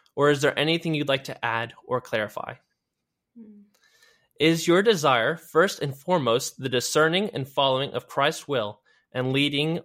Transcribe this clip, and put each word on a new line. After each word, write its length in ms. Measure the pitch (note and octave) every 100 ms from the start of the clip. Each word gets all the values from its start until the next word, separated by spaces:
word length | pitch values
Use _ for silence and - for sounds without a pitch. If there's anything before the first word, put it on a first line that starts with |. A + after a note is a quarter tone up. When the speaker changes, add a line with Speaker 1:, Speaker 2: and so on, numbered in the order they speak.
| _
Speaker 1:
Or 160 | - C#3+
is 100 | D3
there 160 | C#3 -
anything 360 | D3 E3 E3
you'd 140 | D3+ C#3
like 160 | C3+
to 200 | C3+ -
add 300 | A#2 A2+ A#2 -
or 160 | - B2
clarify? 540 | - A2+ G#2 - - B2+ _ _ _ _ _ _ _ A#3+
Speaker 2:
Hmm. 240 | G#3+ G#3 G3+ _ _ _ _ _ _ _
Speaker 1:
Is 260 | D#3 E3 E3
your 160 | F3
desire, 540 | G#3 G3 C#3+ B2 A#2 E3+
first 440 | - D#3 F#3+ -
and 160 | D3 C3+
foremost, 600 | - F3+ B2+ A#2 - -
the 80 | C3
discerning 640 | B2 - D#3 D#3 F3 G#3
and 180 | - C3+
following 440 | - C#3 C3 C#3
of 160 | - -
Christ's 400 | - C#3+ D#3+ -
will 320 | C3+ G#2+ G#2 _ _ _
and 200 | B2+ B2+
leading 480 | C3+ C#3+ C#3 D3+ E3